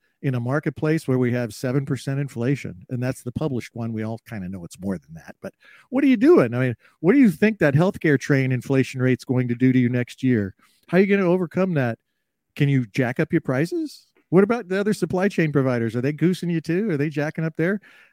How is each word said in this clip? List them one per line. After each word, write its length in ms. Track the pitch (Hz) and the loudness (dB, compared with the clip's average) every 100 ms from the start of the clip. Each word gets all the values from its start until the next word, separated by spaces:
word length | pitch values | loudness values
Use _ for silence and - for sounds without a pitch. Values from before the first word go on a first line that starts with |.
| _ _ | _ _
in 140 | 139 123 | -4 -4
a 40 | |
marketplace 680 | 120 147 156 - 156 160 - | -2 -4 -4 -2 -2 -2 0
where 100 | 127 | 0
we 140 | 123 | 0
have 220 | 123 117 | 0 -4
seven 320 | - 127 139 135 | -6 -4 -2 -2
percent 340 | 131 - 139 | -6 -4 -6
inflation? 640 | 139 117 120 139 95 87 - | -6 -4 -2 -2 -6 -14 -10
And 120 | 123 | -6
that's 220 | 127 - | -6 -6
the 80 | 123 | -8
published 400 | - 156 120 - | -6 -4 -6 -8
one. 200 | 113 117 | -8 -8
We 100 | 110 | -6
all 160 | 110 113 - | -8 -10 -12
kinda 200 | 110 92 | -12 -10
know 160 | 95 85 | -12 -14
it's 140 | - | -10
more 180 | 95 90 | -8 -8
than 160 | - | -10
that. 220 | 80 - - | -20 -20 -16
But 120 | - - _ - _ | -16 -16 _ -20 _
what 140 | 254 | 2
are 40 | 277 | 4
you 100 | 233 | 6
doing? 360 | 277 330 120 | 6 6 4
I 60 | 120 | 0
mean, 160 | 131 110 _ _ | -2 -4 _ _
what 140 | 165 | 4
do 60 | 285 | 6
you 100 | 233 | 6
think 300 | 151 208 220 | 4 0 2
that 140 | 151 | 2
healthcare 460 | 139 185 - 165 139 | 4 2 0 2 2
train 320 | - 135 131 | 2 2 2
inflation 500 | 127 - 135 127 127 | -2 0 0 0 0
rate's 240 | 127 123 - | 0 0 0
going 220 | 127 123 | -2 -2
to 80 | 117 | 2
do 160 | 131 | 2
to 80 | 127 | 4
you 80 | 123 | 2
next 360 | 123 120 - | 0 -6 -4
year? 320 | 131 117 98 - _ _ - | 0 0 -2 -8 _ _ 0
How 80 | 180 | 2
are 40 | |
you 60 | 196 | 4
gonna 220 | 202 180 | 2 2
overcome 440 | 185 170 180 190 156 | 0 -2 -2 -2 0
that? 240 | 120 113 _ _ _ _ _ - | -2 -4 _ _ _ _ _ -2
Can 120 | 143 | 2
you 180 | 135 113 | 2 0
jack 320 | - 120 131 | -2 -2 -2
up 120 | 156 | -2
your 100 | 165 | -2
prices? 640 | - 127 170 349 302 - _ _ _ | 0 -2 -2 -4 -8 -12 _ _ _
What 140 | 180 | 4
about 260 | 202 240 175 | 4 0 -4
the 100 | 190 | -2
other 140 | 208 | -2
supply 340 | 202 165 185 196 | -2 -2 -2 0
chain 240 | - 156 | 0 0
providers? 440 | 143 131 120 117 120 | 2 2 0 -2 -2
Are 60 | |
they 120 | 135 | -4
goosing 360 | 151 165 180 175 | 0 0 0 -4
you 120 | 165 | -4
too? 300 | 156 175 220 | -2 -2 -2
Are 60 | 143 | -2
they 120 | 156 | -2
jacking 340 | 147 151 165 | -4 -4 -4
up 120 | 160 - | -6 -2
there? 240 | 165 202 - - _ | -2 -4 -8 -20 _